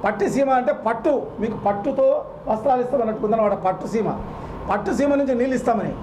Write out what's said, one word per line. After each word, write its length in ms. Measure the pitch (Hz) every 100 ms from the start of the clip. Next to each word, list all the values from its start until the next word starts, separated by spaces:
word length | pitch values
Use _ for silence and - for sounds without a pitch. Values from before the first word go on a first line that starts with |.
| 302
పట్టి 240 | - 370
సీమ 200 | 214 269
అంటే 240 | 254 247
పట్టు, 480 | 285 220 226 330 262 - -
మీకు 180 | 220 202
పట్టుతో 680 | 202 202 285 269 269 302 - - -
వస్త్రాలు 340 | 214 277 254
ఇస్తామన్నట్టు 440 | 240 277 220 - 214
ఉందన్నమాట 280 | 220 208
పట్టు 340 | 190 185 185 240
సీమ. 240 | 214 180 - - - - - -
పట్టు 200 | 202 277
సీమ 240 | 240 285 277
నుంచి 200 | 269 240
నీళ్ళు 200 | 262 254
ఇస్తామని. 380 | - 220 160 123